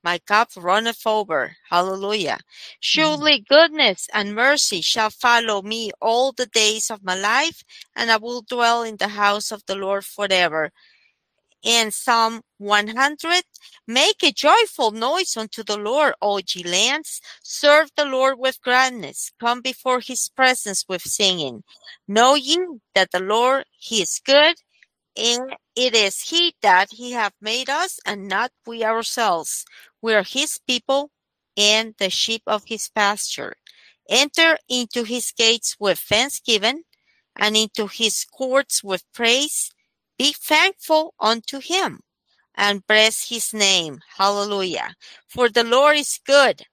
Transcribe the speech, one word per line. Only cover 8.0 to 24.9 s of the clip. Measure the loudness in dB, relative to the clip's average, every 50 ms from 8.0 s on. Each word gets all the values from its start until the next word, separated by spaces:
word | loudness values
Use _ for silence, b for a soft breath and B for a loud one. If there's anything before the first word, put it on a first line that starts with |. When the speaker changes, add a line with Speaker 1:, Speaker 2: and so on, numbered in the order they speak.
| 2 2
Speaker 1:
I | 2
will | 0 0 -6 -10 -10
dwell | -8 -6 0 2 2 4 2 2
in | -2 -6 -4
the | -4 -4 -4
house | 0 0 2 2 2 0 -4 -8
of | -10 -10 _
the | -8 -6
Lord | -4 -2 -4 -4 -4 -4
forever." | -10 -6 -6 -2 2 4 4 4 2 2 -2 -4 -4 b b b b b b b b b b _ _ _ _ _ _ _ _
In | 0 2 2 2 2 0
Psalm | -4 -6 0 0 2 2 2 0 -2 -8 -16 _ _ _
one | -2 2 2 2 2 0
hundred, | 0 0 0 0 0 -4 -4 -2 -2 -2 -2 _ _ -20 B B B B B
"Make | -4 0 2 2 2 2 _ 0
a | -2
joyful | 0 2 4 4 4 4 4 0 -2 -2 -2 -2
noise | -2 -2 -2 -2 -2 -2 -4 -4 -6
unto | -8 -8 -10 -10 -12
the | -6 -6 -6 -4
Lord, | -4 -2 0 2 2 2 0 _
all | -2 -2 -2 -2
ye | -4 -6 -10 -8 -6
lands. | -2 0 2 2 2 0 -4 -6 -10 -14 -14 B B B B
Serve | B -12 -8 0 4 6 6 6 4 2 _
the | -4 -4
Lord | -2 0 0 0 0 0 0
with | -4 -4 -4 -4
gladness. | _ 0 2 2 2 2 -2 -8 -14 -12 -12 -12 -12 -12 _ _
Come | -4 -4 -4 -2
before | -6 -10 -10 -6 -2 -2 -2 -2
his | -2 -6 -6 -6 -6 -6
presence | _ 2 4 4 4 2 -4 -6 -6 -6 -4 -4
with | -8 -8
singing. | -6 -6 -2 0 0 0 0 -2 -6 -8 -8 -12 -18 B B B B B B B _
Know | -2 2 4 6 6 4
ye | 2 2 0 -2 -2 -2 -6 -10 -18 _ _ _
that | 2 2 2
the | 0 -4
Lord, | -2 0 0 2 2 2 0 0 -4 _
he | _ _ -10 -4 -2 -2
is | -2 -2 -6 -6 _
good, | 4 6 6 6 4 2 _ _ _ b b b _